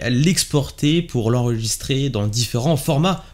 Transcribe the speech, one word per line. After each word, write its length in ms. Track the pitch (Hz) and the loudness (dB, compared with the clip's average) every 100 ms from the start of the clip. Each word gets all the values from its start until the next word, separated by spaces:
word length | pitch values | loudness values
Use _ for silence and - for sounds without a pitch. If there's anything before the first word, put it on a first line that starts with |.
| 117 | 0
l'exporter 920 | 123 156 170 - 147 131 - 147 165 | 2 2 2 0 0 -2 -2 2 2
pour 300 | 170 123 107 | 0 -2 0
l'enregistrer 800 | 123 120 117 113 - - 135 139 | 2 0 -2 -2 -6 -2 -2 0
dans 160 | 113 104 | 0 -2
différents 500 | 113 117 120 123 147 | 0 -2 0 0 0
formats 480 | - 143 180 180 - | 0 2 2 0 -6